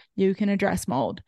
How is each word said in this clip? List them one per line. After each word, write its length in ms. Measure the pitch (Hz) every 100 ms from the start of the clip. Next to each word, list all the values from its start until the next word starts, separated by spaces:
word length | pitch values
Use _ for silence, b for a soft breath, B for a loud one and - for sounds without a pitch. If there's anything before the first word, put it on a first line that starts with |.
| b -
you 180 | 190
can 160 | 190 202
address 380 | 196 196 185 -
mold. 340 | 127 120 -